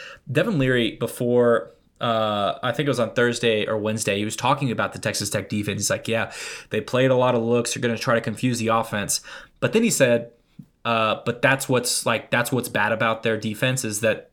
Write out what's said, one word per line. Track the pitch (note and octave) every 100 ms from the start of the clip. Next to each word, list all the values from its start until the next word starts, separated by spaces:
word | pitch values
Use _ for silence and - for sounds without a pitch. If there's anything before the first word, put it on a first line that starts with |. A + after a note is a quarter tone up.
| - - -
Devin | C3 G#3 E3+
Leary, | C3 B2 A2+ -
before, | A#2 - A#2+ B2 A#2 A#2 - - _ -
uh, | A#2+ A2+ G#2+ G#2 G2 -
I | B2
think | A#2+ D3
it |
was | A#2+
on | A2
Thursday | - A#2+ A#2 A#2+ G#2+ -
or | A2
Wednesday, | G#2+ A2 G#2+ G2+
he | G#2
was | -
talking | A#2+ D3 C3+
about | A2 G2
the | -
Texas | A2 G2+ G#2+
Tech | G#2 G2
defense. | G#2+ G#2 G2+
He's | G#2
like, | F#2+ -
"Yeah, | A2+ G2+ - - - -
they | G#2+
played | - B2 C3
a | B2+
lot | B2 A#2+
of |
looks. | A2+ A#2+ A#2
They're | -
gonna | A#2+ A2
try | - A#2
to |
confuse | A#2 G#2+ B2+ A2
the | A2
offense." | A2+ A2 G#2 G2 - - - - _
But | B2
then | A3
he | A3+
said, | - B2+ A#2 - - _ - - _
uh, | A#2 A2+ A2 G2 -
"But | A#2
that's | C3 C3+ -
what's, | B2 B2 - A#2+
like, | A2+ -
that's | A#2+ A#2+
what's | B2 -
bad | A2 G#2+
about | A2 A2+ A2+
their | A#2 A2
defense | A2 G#2 B2+ C3 A2
is | G#2
that | A2+ G2+ -